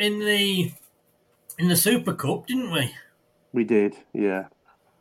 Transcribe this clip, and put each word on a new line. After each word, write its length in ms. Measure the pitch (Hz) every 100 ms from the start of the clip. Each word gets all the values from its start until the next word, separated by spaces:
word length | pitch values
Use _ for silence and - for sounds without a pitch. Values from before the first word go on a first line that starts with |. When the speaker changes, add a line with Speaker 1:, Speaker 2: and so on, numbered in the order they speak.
Speaker 1:
in 140 | 208 208
the, 520 | 208 202 196 190 - - - _ _ _ _ _ - -
in 100 | 175
the 80 | 170
Super 380 | 202 240 -
Cup, 320 | 127 135 - -
didn't 260 | 254 220
we? 200 | 160 123 - - _ _ _ _
Speaker 2:
We 120 | 127
did, 320 | 107 110 104 - -
yeah. 340 | 110 101 95 92 _ _ _ _ _